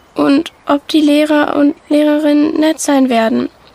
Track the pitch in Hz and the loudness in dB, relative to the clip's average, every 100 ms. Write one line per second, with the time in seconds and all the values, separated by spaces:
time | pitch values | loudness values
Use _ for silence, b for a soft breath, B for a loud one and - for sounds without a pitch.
0 | _ - 294 277 - _ - 285 - 311 | _ -4 0 0 -2 _ -10 -10 -2 0
1 | 294 294 302 302 - - 285 - - 294 | 2 2 2 0 0 0 0 -2 -2 0
2 | 302 294 302 294 302 320 311 320 - 277 | 2 0 0 0 0 0 -2 -2 -2 0
3 | 262 226 226 240 - _ - | 2 0 0 -2 -6 _ -20